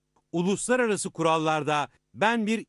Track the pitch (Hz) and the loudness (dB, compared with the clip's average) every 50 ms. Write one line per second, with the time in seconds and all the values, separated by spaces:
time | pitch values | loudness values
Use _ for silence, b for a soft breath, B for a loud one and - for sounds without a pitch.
0 | _ _ _ _ _ _ - 170 175 190 202 - - - 247 254 240 220 202 175 | _ _ _ _ _ _ -4 -2 0 0 0 -2 0 0 0 2 2 0 0 -2
1 | - 180 - - 160 160 160 160 156 156 156 156 143 143 147 147 139 b b b | -4 -6 -4 0 2 2 2 2 2 0 0 0 0 0 0 -2 -2 b b b
2 | _ _ - 113 170 220 233 233 214 202 226 226 - | _ _ -4 -2 0 0 2 0 0 -2 -2 -4 -4